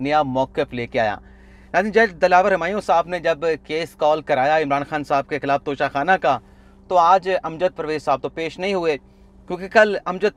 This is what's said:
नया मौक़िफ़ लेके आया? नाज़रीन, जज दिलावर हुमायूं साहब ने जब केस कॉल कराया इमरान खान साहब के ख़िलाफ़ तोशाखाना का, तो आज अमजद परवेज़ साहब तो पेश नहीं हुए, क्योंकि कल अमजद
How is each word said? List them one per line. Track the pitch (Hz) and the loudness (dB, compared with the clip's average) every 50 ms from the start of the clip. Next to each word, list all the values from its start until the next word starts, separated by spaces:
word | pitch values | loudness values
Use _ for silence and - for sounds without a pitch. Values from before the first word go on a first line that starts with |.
नया | 131 139 147 151 151 | -2 0 0 0 0
मौक़िफ़ | 135 127 131 135 127 - - 147 - 127 | 0 -2 -2 -2 -2 -2 -4 -4 -4 -4
लेके | 120 117 117 - 123 | -8 -8 -4 -2 -2
आया? | 113 107 101 - - - - - - - - - - - - | 0 0 -2 -6 -10 -18 -20 -20 -20 -20 -20 -20 -10 -4 -2
नाज़रीन, | 170 196 220 | 0 0 2
जज | 185 220 226 208 175 | 2 2 2 2 0
दिलावर | 156 190 180 180 180 190 208 | 0 2 4 6 6 6 4
हुमायूं | 190 170 165 175 202 208 | 2 0 -2 -2 -4 -4
साहब | - - 180 165 170 165 | 0 0 2 2 0 0
ने | 180 175 | -4 -4
जब | 151 165 165 147 165 165 160 143 - | -2 -2 -2 0 0 -2 -2 -4 -4
केस | - 151 160 170 156 - | -6 -6 -6 -6 -6 -4
कॉल | - 156 151 156 156 | -2 0 0 0 0
कराया | 147 - 151 131 127 147 156 160 | 0 -2 0 0 2 2 2 2
इमरान | 156 139 143 143 143 | 0 0 -2 -2 -2
खान | - 156 151 143 | -4 -6 -6 -4
साहब | - 151 139 135 | -2 -2 -2 -2
के | - 156 139 | -2 -6 -6
ख़िलाफ़ | - 139 139 143 | -2 -2 -2 -2
तोशाखाना | - 151 139 131 147 135 - 139 143 175 190 180 | -2 -4 -4 -2 -2 -2 -2 -2 0 2 2 2
का, | - 160 135 117 - - - - - - - - - - | 2 0 0 -2 -4 -12 -20 -20 -20 -20 -20 -16 -6 0
तो | 185 | 2
आज | 180 165 165 190 196 175 185 | 4 6 6 6 4 4 0
अमजद | 185 175 - 165 160 156 175 185 | -2 -2 -2 -6 -6 -4 -4 -4
परवेज़ | 180 - 156 151 156 147 | -4 -4 -6 -4 -6 -4
साहब | - 156 139 131 | -2 -2 -2 -2
तो | - 143 | -2 -6
पेश | - 165 160 156 - 170 | -8 -8 -8 -8 -8 -6
नहीं | 180 202 196 | -4 -4 -2
हुए, | 185 170 165 147 | -2 -2 -2 -2
क्योंकि | 131 - - - - - - - - - - 180 175 190 185 | -4 -6 -14 -20 -20 -20 -20 -20 -18 -14 -10 -10 -10 -6 0
कल | - 226 214 214 196 | 2 4 4 4 2
अमजद | - - - 180 185 180 208 - | -4 -6 -6 -6 -2 -4 -4 -4